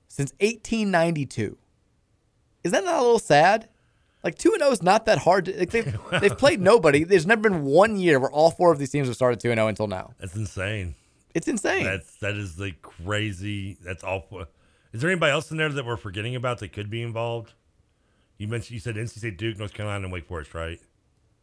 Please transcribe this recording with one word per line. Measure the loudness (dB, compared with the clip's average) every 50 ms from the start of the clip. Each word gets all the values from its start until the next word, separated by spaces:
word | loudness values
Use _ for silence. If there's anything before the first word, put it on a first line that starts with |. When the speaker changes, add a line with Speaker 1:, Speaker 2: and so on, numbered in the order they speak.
| _
Speaker 1:
since | _ -8 -6 -6 -6 -2 0
eighteen | 0 0 0 -4 -6 -4 -2 -2 0 0
ninety-two. | 2 2 2 2 0 -2 -4 -6 -4 -6 -6 -6 -6 -12 _ _ _ _ _ _ _ _ _ _ _ _ _ _ _ _ _ _ _ _ -4
Is | -2
that | -2 0 0
not | 0 0 2
a |
little | 2 4 2 2
sad? | 4 4 6 6 6 6 4 2 -2 -10 _ _ _ _ _ _ _ _ _ _ -8
Like, | -8 -6
two | 0 2 2 2
and | 4 4
oh | 2
is | 2 4
not | 4 4 4 4 4
that | 2 2 4
hard | 4 4 4 4 2
to, | -2 -4 -4
like, | -4 -2
they've, | 0 -2 -2 -2 -6 -8 -6 -4
Speaker 2:
<laughs> | 0 2
Speaker 1:
they've | 2 2 2
played | 4 4 2 4 4
nobody. | 6 6 6 8 6 6 4 4 4
There's | 4 4 4 4
never | 4 2 4
been | 4 2 0 0 0
one | 4 6 6 6 6 2
year | 2 4 4 4
where | 4 4 2
all | 2 4 4 4
four | 4 6 4 4
of | 4 4
these | 0 -2
teams | -2 -2 -2
have | -2 0
started | 0 0 0 0 0
two | 0 0
and | 0 2
oh | 2
until | 0 0 -2 -4
now. | -4 -4 -8 -10 -14 -16 -14
Speaker 2:
That's | -14 -10 -8
insane. | -8 -8 -8 -6 -6 -6 -6 -6 -6 -8 -8 -10 -14 _ _ _ _ _ _ -8
Speaker 1:
It's | -6 -4
insane. | -4 -4 -2 -2 -2 -2 -2 -2
Speaker 2:
That's, | -2 -4 -6 -8 -14 _
that | _ -6 -6 -6
is, | -6 -8 -10 -10 -10
like, | -10 -10 -10 -14
crazy. | -20 -20 -20 -14 -8 -6 -4 -4 -4 -4 -6 -8 -8 -8 -6 -6 -8 -10 -12 -12 -12
That's | -12 -12 -10 -6
all. | -6 -6 -6 -8 -12 -16 -16 -16 -18 _ _ _ _ _ _ _ _
Is | -8 -4
there | -2 -2
anybody | 0 0 0 0 0
else | -2 -4 -6
in | -6
there | -4 -4 -4
that | -4 -6 -6
we're | -6 -8
forgetting | -8 -8 -10 -8 -8 -8 -6 -6
about | -6 -6 -6 -6 -6
that | -10 -12 -10
could | -12 -10 -8
be | -8 -8 -8
involved? | -8 -6 -6 -6 -6 -6 -8 -10 -14 _ _ _ _ _ _ _ _ _ _ _ _ _ _ _ _ _ -12
You | -8
mentioned, | -8 -6 -8 -8 -10 -14
you | -10
said | -10 -8 -8
N | -8 -8
C | -10 -10 -10
State, | -10 -10 -8
Duke, | -6 -8 -8 -6 -8
North | -10 -12 -10
Carolina, | -10 -8 -6 -6 -6 -8
and | -8
Wake | -10 -10 -10
Forest, | -10 -10 -12 -12 -10 -10
right? | -10 -8 -10 -10 -14 _ _ _ _ _ _ _ _ _ _ _ _